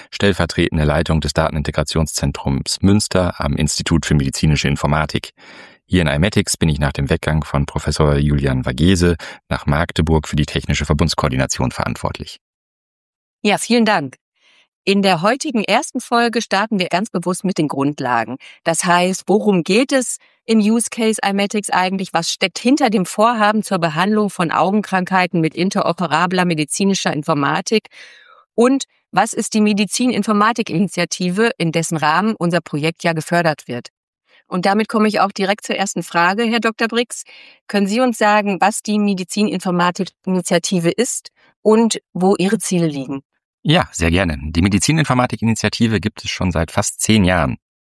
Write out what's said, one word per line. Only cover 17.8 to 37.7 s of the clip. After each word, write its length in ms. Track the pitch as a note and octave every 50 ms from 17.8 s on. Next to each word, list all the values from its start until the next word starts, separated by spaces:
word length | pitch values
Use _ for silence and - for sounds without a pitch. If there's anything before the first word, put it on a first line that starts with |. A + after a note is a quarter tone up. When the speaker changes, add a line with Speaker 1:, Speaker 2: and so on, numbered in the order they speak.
| C3+ C#3+ D3 - C#3 B2 B2 A#2 A2+ A2+ B2+ - - - - _ _
Speaker 2:
Das 200 | - E3 - -
heißt, 380 | F3+ F3 F3 F3+ F#3 F#3+ - - -
worum 340 | F#3+ G#3+ G#3 G#3+ G3 F3
geht 300 | D#3 - F#3 A3+ C4+ -
es 240 | C#4+ C4 B3 - - - _ _ _ _ _
im 140 | - A3+ A3
Use 300 | G3+ G#3+ A3+ A#3 - -
Case 300 | - A#3+ A3+ A3 A3 - -
Imetics 460 | G3 G3 G3 G3+ G3 - G#3+ G3+ -
eigentlich? 420 | - F3+ F#3 F#3 G3 F#3+ F#3+ -
Was 200 | - E3 E3+ -
steckt 260 | - - G3 F3+ - -
hinter 320 | - A#3+ C#4 D#4 C#4+ A#3+
dem 160 | G3 G#3+ F3+
Vorhaben 560 | - - - G#3+ A#3 B3 A3 G#3 G#3 A3 G#3+
zur 160 | G3 - G3 F3+
Behandlung 500 | E3 E3 D3+ D#3+ F#3 G3+ G#3+ G#3+ G#3 G3
von 220 | - - F3 D#3+
Augenkrankheiten 880 | - - D#3 F#3 G#3 G#3+ G3 - F#3+ F#3 F#3 - F#3+ F#3 F3+ F3+ - E3+
mit 140 | D#3+ D#3 -
interoperabler 920 | - F3 G3 - G3+ - - E3+ - F#3 D3+ D3 D#3 F3 F3+ F#3 F#3 F3+
medizinischer 680 | F3 E3+ D3+ D3+ - - - G3 G3 G3 - - F#3
Informatik? 800 | D3 D3+ D3 - D#3+ D3 C#3 C#3+ D3+ F3 G3 - A3+ G#3+ - - - - - - - - - - - - _ _ _
Und 300 | - A#3 B3+ C#4 C4 - - _ _ _ _
was 220 | - F#3 G#3 A3+ -
ist 200 | - A3 - -
die 60 | G#3+
Medizininformatik-Initiative, 1900 | G#3+ G#3 G#3+ G3 G#3+ F#3 - - B3 B3+ G#3+ - G#3 A3+ G#3 G#3 G#3 A3+ A3 - G#3+ - - E3 G#3 F3 - F3+ F3 - - - F3+ F3+ F3+ G3+ A3+ - - -
in 120 | E3+ E3
dessen 260 | D3 E3 D#3+ - E3+
Rahmen 380 | D3+ D#3 D3+ D#3 F3 G3+ A3 G#3+
unser 260 | - F3 F3 F3 F3
Projekt 440 | - - - D3 D3 D#3+ E3 _ -
ja 80 | F3
gefördert 560 | E3 D#3+ - - F3 E3+ E3 E3 D3 - - -
wird? 220 | A#2+ A#2+ - - _ _ _ _ _ _ _ _ _ _ _ _
Und 180 | - F3+ E3+
damit 220 | G3 G3 G#3+ A3 -
komme 180 | - G#3+ G#3+
ich 140 | A3 G3+ -
auch 100 | - G3
direkt 340 | - - G3 F#3+ G#3 - -
zur 120 | - G#3+
ersten 260 | - F#3+ G3+ - F3+
Frage, 400 | E3+ - - E3+ E3+ - G3 G#3+
Herr 160 | A#3+ A3 A#3 A#3
Doktor 300 | A3 A3+ A3 - A#3 A3
Brix. 340 | A#3 A#3 B3 - - - - - - - - - - _ _
Können 180 | -